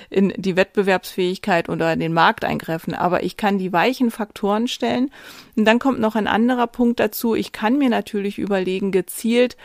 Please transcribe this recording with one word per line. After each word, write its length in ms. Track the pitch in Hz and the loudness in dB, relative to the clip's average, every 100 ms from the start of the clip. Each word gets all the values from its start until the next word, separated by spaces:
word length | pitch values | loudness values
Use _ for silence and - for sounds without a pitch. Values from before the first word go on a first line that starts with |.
| - | -6
in 240 | - 196 - | 0 2 0
die 200 | 190 180 | -2 0
Wettbewerbsfähigkeit 1120 | 190 - 196 185 - - 180 190 - 175 170 | 0 0 2 0 -2 -4 -2 -2 0 0 0
oder 240 | 165 165 | -2 0
in 60 | 165 | 0
den 140 | 165 | 0
Markt 300 | 165 175 226 | 4 2 2
eingreifen, 500 | - 151 - - - | -2 -4 -4 -6 -6
aber 300 | - 180 180 | -4 0 0
ich 140 | 185 - | -2 -2
kann 200 | 208 196 | -2 0
die 140 | 185 | 0
weichen 400 | 180 208 262 240 | 0 0 2 -2
Faktoren 560 | - 214 - 196 208 247 | -2 -8 -4 -2 0 -2
stellen. 440 | - 240 247 262 - - - - - | -4 -2 -2 -2 -6 -20 -20 -8 0
Und 100 | 214 | 4
dann 140 | 240 | 4
kommt 200 | 269 247 | 2 2
noch 160 | 220 220 | 0 0
ein 120 | 202 | 0
anderer 400 | 202 240 247 240 | 2 2 2 -2
Punkt 320 | - 240 240 | 0 0 2
dazu, 360 | 214 - 233 214 | 0 0 -2 0
ich 160 | 202 | -2
kann 260 | - 214 277 | -2 0 2
mir 120 | 269 | 2
natürlich 500 | 208 208 208 196 - | 2 -2 -4 -4 -4
überlegen, 520 | 190 196 185 185 196 | -2 -2 0 -2 0
gezielt 640 | 185 180 - 220 240 247 - | 0 -2 -4 0 2 2 0